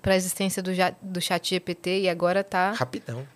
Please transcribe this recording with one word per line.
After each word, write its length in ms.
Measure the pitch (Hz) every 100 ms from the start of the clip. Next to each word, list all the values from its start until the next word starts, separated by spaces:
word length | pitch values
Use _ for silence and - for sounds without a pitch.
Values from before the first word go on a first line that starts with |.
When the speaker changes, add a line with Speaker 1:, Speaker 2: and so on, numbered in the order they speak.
Speaker 1:
pra 140 | - 190
existência 440 | 185 - 196 185
do 120 | 185
ja-, 200 | 185 185 185
do 200 | 196 180
chat 280 | - 175 -
G 100 | 185
P 120 | 180
T 280 | 175 180 190
e 80 | 190
agora 340 | 170 175 185
tá 280 | 196 185 185
Speaker 2:
Rapidão. 520 | 226 127 - - 120 139